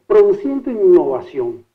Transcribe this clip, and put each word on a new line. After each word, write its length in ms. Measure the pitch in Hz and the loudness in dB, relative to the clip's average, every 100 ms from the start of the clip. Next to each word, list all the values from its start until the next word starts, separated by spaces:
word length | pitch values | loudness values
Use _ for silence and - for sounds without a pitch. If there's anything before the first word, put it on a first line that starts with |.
| - | 0
produciendo 640 | 208 202 196 277 277 262 | 2 2 0 -4 -6 -6
innovación. 920 | 220 190 175 139 127 - 139 120 117 _ | 0 4 4 2 -4 -8 -8 -8 -10 _